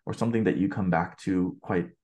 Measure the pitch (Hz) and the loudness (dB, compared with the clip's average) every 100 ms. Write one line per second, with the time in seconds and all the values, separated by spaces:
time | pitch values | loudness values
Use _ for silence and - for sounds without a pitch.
0 | - 107 117 117 104 67 98 107 95 82 | -8 -2 0 2 2 2 0 0 0 2
1 | 87 - - 92 90 - - 92 87 - | 0 -4 -2 0 0 -4 -2 -2 -2 -8